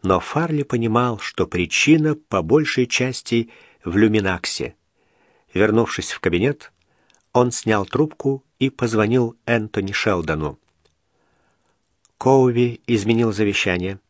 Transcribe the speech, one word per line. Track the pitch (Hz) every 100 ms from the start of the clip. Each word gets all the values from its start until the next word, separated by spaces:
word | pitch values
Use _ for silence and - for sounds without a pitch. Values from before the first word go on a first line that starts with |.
но | 95 92
Фарли | - 147 170 151
понимал, | 139 123 113 113 123 107
что | - - 87
причина | 90 87 - - 160 156 151
по | _ 98
большей | 82 147 147 - 123
части | - 127 127 - 117 117 - _ _
в | 87 92
люминаксе. | 110 107 95 90 - - 62 _ _ _ _ _ _ _ _
Вернувшись | 90 107 110 110 - -
в | -
кабинет, | 90 87 117 143 - _ _ _ _ _ _
он | 123 123
снял | - - 107 95
трубку | - 151 - 135 135 _ _
и | 135
позвонил | - 120 110 107 127 117 - -
Энтони | 117 107 - 98
Шелдону. | 101 113 92 78 78 76 71 _ _ _ _ _ _ _ _ _ _ _ _ _ _ _ _
«Коуви | 127 135 127 120 120 117 -
изменил | 117 104 117 117
завещание. | 101 104 98 - 90 92 98